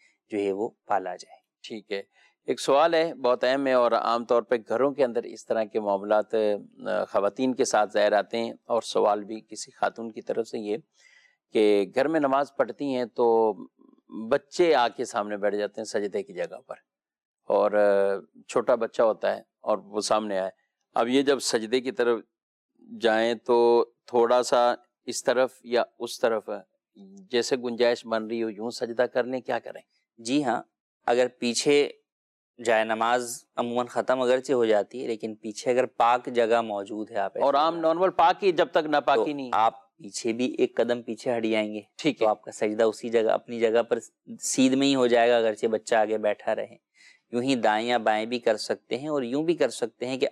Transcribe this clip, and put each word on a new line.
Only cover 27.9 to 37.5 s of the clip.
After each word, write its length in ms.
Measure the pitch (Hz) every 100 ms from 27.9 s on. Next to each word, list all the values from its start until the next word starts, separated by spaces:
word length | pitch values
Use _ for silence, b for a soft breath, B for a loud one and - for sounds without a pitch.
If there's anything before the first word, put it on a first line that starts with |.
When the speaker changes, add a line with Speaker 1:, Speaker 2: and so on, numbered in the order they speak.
| 120 113
Speaker 2:
بن 220 | 113 110
رہی 160 | 113
ہو 60 | 110
یوں 200 | 98 120
سجدہ 320 | - 117 117
کر 220 | 123 127
لیں، 180 | 120 131
کیا 180 | 117 120
کریں؟ 220 | - - _ _ _ _
Speaker 1:
جی 260 | 117 143
ہاں، 200 | 131 117 - _ _ _ -
اگر 220 | 123 123 -
پیچھے 500 | 120 113 147 143 139 - _ _ _ _ _ - 117
جائے 180 | 110
نماز 600 | 110 110 113 123 120 - _ -
عموماً 300 | 120 120 123
ختم 360 | 123 107 131
اگرچہ 320 | 123 131 127
ہو 120 | 127 113
جاتی 380 | 104 95 123
ہے، 40 | 127
لیکن 280 | 110 113 110
پیچھے 360 | 110 107 131
اگر 140 | 123 127
پاک 400 | - 117 123 135
جگہ 360 | 120 113 117
موجود 500 | 113 101 101 107 104
ہے، 60 | 110
آپ 200 | 98 -
Speaker 2:
اور 160 | 135